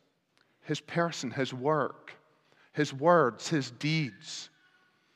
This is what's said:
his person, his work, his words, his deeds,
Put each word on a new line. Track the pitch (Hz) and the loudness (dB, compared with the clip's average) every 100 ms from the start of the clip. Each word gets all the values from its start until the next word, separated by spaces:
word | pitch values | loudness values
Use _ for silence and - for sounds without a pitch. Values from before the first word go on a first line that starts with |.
| _ _ _ _ _ _ | _ _ _ _ _ _
his | - 151 | -8 -8
person, | - 170 170 - 127 | -4 -2 -2 -4 -6
his | 127 127 | -4 -6
work, | 127 139 156 127 - - - _ _ _ _ _ | -4 0 0 0 -6 -18 -20 _ _ _ _ _
his | - 147 | -2 -2
words, | 135 160 175 127 107 - | 2 6 6 6 2 -2
his | 160 123 | -2 -2
deeds, | 120 151 160 139 - - - - _ _ _ _ _ _ | -4 0 0 0 -6 -14 -14 -14 _ _ _ _ _ _